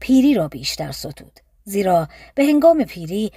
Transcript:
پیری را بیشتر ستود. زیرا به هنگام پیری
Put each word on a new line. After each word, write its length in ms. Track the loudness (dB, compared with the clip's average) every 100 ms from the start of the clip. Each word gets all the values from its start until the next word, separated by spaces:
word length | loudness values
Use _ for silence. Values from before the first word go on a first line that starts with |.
پیری 340 | 2 4 4
را 140 | 2 -2
بیشتر 440 | -8 -10 -10 -10
ستود. 480 | -10 -14 -16 -20 _ _ _
زیرا 440 | -8 -2 2 0 0 -12 -10
به 100 | -2
هنگام 400 | 2 4 4 4
پیری 480 | -2 -6 -8 -6 -6